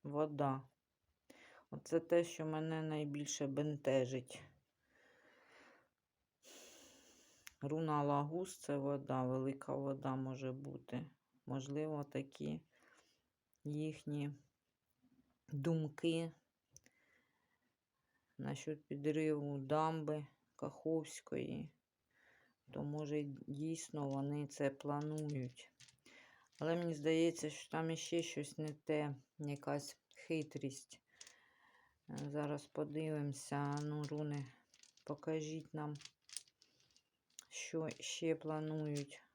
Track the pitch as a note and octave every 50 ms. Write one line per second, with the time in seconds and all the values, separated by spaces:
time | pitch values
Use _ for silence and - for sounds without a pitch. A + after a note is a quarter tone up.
0 | - C#3+ C#3+ D3 D#3 D3+ D3 C#3+ D3 C3+ C3 C#3 C3 - _ _ _ _ _ _
1 | _ _ _ _ _ _ - - - - - - - _ - D3 - - E3 E3
2 | E3 - E3+ F3 E3+ E3+ - - D#3 D#3 D#3 D#3 D#3+ D#3+ D#3+ D#3 D#3+ D#3 D#3 D3+
3 | D3+ D3 C#3+ D3 D3 C#3+ - - D3 C#3 C3+ C#3+ D3 D3+ D3 D3 - C3+ C3+ C3+
4 | B2+ B2 C3+ C3 B2+ - - - - - - _ _ _ _ _ _ _ _ -
5 | - - - - - - - - - - - - - - - - _ _ _ _
6 | _ _ _ _ _ _ _ _ - - - - - - - - - - - -
7 | - - - - - - - _ _ - - _ C#3+ C#3+ D3+ D#3+ E3 D#3 D3+ D3
8 | C#3+ C#3+ C#3+ C#3+ D3 D3 D#3+ F3 F#3+ F#3 - - - - C#3+ C#3 C3+ C#3 C#3+ C#3
9 | C3+ - C3 C3 B2+ B2+ B2+ C3 C3 C3+ C3+ C3+ - - C3+ C3+ C#3 C#3 C3+ C#3
10 | C#3 C3+ C3 C3+ C3 C3 C3 B2+ C3+ B2+ B2+ C3+ C#3 C#3 C3+ C3 B2+ - B2 B2+
11 | D#3+ C#3+ - _ _ _ _ _ _ - C3 C3+ B2+ C#3 C#3 D3+ D#3 D#3 D#3 C#3+
12 | C#3 - - C3+ C#3 C#3 - - D3 D3 D3+ D#3 - _ _ _ - - - -
13 | _ _ _ _ _ _ _ _ _ _ _ _ _ D3 D3 D3+ D#3 D#3 D#3 -
14 | - D3+ D3 D3 C#3+ D3 C#3+ - - _ _ _ _ _ _ _ _ _ _ _
15 | _ _ _ _ _ _ _ _ _ - D#3 C#3 C#3 E3+ E3 D#3+ D#3 D3+ D3+ -
16 | - E3+ E3 E3 E3 E3 - _ _ _ _ _ _ _ _ - _ - _ _
17 | _ _ _ _ _ _ _ _ _ _ _ _ _ _ _ _ _ _ _ _
18 | _ _ _ _ _ _ _ - C3 C#3 C#3+ C#3+ - D#3 D3+ D3 - _ C#3+ C#3+
19 | C#3+ D#3 D3 D#3 D#3 D#3 D3+ D3 C#3+ C#3+ C#3+ C#3 C3+ C3+ D3+ D#3 D#3 D#3+ D#3+ D#3+
20 | D3+ D3+ D3+ D3+ D3 - _ _ _ _ _ - - D3+ - - - D#3+ E3 D#3+
21 | D#3 - - - - - - C3 - - - C#3+ D#3+ D3 _ _ _ _ _ _
22 | _ _ _ _ _ - - - _ _ _ _ _ - C3 D3 D3 D3 D3 D3+
23 | D3+ C#3+ D3+ D3+ D3 C#3+ C#3 - - - C#3+ C#3 D3+ D#3+ E3 E3 - - - D3+
24 | C#3+ C#3 C3+ C#3 C#3 C#3+ D3 D3 D3 D3 - - D3 C#3 C#3 C#3 - C#3+ D3 C#3+
25 | D3+ D3+ D3+ D#3 D3+ D3 D3 C3 B2+ B2 - - - - _ _ - - _ _
26 | _ - - - - - - - - _ _ - C#3+ D#3+ E3 F3 F3 E3+ D#3+ D3
27 | D3 D#3+ D#3+ D#3+ E3 E3+ E3 - - D3+ D3+ - - - - D#3+ D#3+ E3 E3 D#3+
28 | - - F3 E3+ D#3+ E3 - C#3+ D3 D3 - - D#3 D3+ D3 - _ - D#3 D3+
29 | D3 D3 C#3 - - _ _ - D3+ C#3+ C#3+ C#3+ - D3 C#3+ D3 C#3+ - - _
30 | _ _ - - - - E3 D#3+ D3 D3 - C#3+ - C3+ C3 - - _ - -
31 | _ _ _ _ - - - - - _ _ _ - - - - - _ _ _
32 | _ - D3+ - C#3+ C#3+ C#3+ D3+ D3 C#3+ D3 C#3+ - - _ D3+ D3+ D3+ D3 D#3
33 | D#3+ D#3 D#3 D3 D3 C#3+ C3+ C3 - - D3 C#3+ C#3+ C#3+ C#3+ D3 D3 D3+ D3+ D3+
34 | D3 C#3+ D3+ D3+ D3+ D3 D3 C#3+ C#3 B2 - - _ _ - - - - _ -
35 | _ - D3+ D3 - E3 D#3+ D#3+ D#3 D3+ D#3 D#3+ D3+ - - D#3 D3 D3 D3+ C#3+
36 | - - _ _ _ - - - - _ _ _ - _ _ _ _ _ _ -
37 | _ _ _ _ _ _ _ - - _ - - - - - D#3+ D#3+ D#3 - -
38 | - - - - E3 D#3+ D#3+ D#3+ - D#3 D#3 D#3 D#3 D#3 D#3 D#3 D3+ D3+ D3 C#3+
39 | C#3+ - - - - _